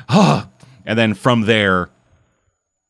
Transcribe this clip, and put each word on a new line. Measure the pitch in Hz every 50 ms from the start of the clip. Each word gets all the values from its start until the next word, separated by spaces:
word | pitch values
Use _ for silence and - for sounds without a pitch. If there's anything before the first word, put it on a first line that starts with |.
| -
"Huh." | - 135 214 190 151 143 - - - _ _ - - - - _
And | - 110
then | 117 113 107 101
from | - - 131 120 113
there, | 104 107 113 110 101 95 92 90 87 - _ _ _ _ _ _ _ _ _ _ _ _ _ _ _ _ _ _ _